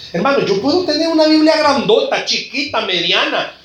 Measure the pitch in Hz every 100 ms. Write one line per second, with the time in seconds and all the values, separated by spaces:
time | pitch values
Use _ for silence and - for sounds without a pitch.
0 | - 175 247 277 - 196 269 359 - 302
1 | 330 311 311 311 311 302 294 233 196 220
2 | - 196 - - - 262 294 233 202 180
3 | 170 202 302 220 - -